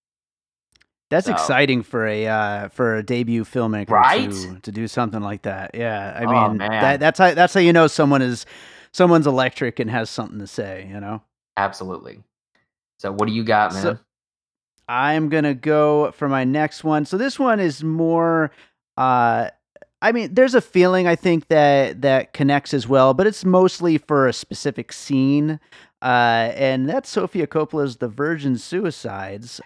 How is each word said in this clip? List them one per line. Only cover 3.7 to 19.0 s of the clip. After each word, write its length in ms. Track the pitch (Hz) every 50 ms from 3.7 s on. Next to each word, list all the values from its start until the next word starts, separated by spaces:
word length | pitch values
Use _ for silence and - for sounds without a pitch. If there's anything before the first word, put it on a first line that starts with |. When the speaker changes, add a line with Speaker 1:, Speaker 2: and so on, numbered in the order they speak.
| 107 104 101 107 110
Speaker 2:
Right? 380 | 107 123 131 175 233 262 101 101
Speaker 1:
to, 280 | 95 92 90 92 92
to 120 | - 110 101
do 140 | 110 113
something 340 | 107 - 127 120 110 104 110 104
like 200 | 101 104 101 -
that. 300 | 107 95 95 95 - -
Yeah, 420 | - 117 113 107 101 98 101 -
I 100 | - 120
Speaker 2:
Oh, 240 | 117 127 123 107 104
Speaker 1:
mean, 80 | 107 101
Speaker 2:
man. 120 | 101 107 110 107 104
Speaker 1:
that, 180 | 135 143 135
that's 180 | 147 160 160 -
how, 160 | 185 180 151
that's 180 | 165 180 170 -
how 60 | 196
you 120 | 175 175 170
know 160 | 170 160 147
someone 340 | - - 156 143 143 135 131
is, 240 | 123 123 - - - - - - - - - - _ -
someone's 340 | - 180 175 170 160 147
electric 540 | 147 131 131 127 123 - - 139 117 - -
and 100 | 120 110
has 180 | 123 120 113 -
something 300 | - - 113 - - 107
to 80 | 98
say, 400 | 95 - - 107 98 95 95 95 95
you 120 | 98 104
know? 200 | 101 101 107 107 _ _ _ _ _ _ -
Speaker 2:
Absolutely. 640 | 104 98 98 - - 95 92 90 - - 60 55 110 - _ _ _ _ _ _ _ _ _ _ _ _ _ _ _
So 120 | - 98
what 160 | 98 101 107
do 60 | 110 110
you 80 | 113 113
got, 300 | 110 110 104 104 87 90
Speaker 1:
So, 160 | 95 127 170
Speaker 2:
man? 100 | - - _ _ _ _ _ _ _ _ _ _ _ _ _ _ _ _ _ -
Speaker 1:
I'm 400 | 120 123 135 147 151 160 156 147
gonna 260 | 156 160 147 147 139
go 580 | 123 - 151 151 151 151 151 151 147 151 - -
for 160 | - 147 139
my 160 | 135 131 131
next 400 | 127 135 151 151 147 - - -
one. 200 | 156 151 151 147
So 120 | - 190 190
this 200 | 254 277 - -
one 180 | 262 254 226 208
is 220 | 190 165 135 139 156
more, 680 | 160 156 165 165 165 165 165 165 170 165 160 156 139 _ _ - _ _ _ _ _ -
uh, 540 | -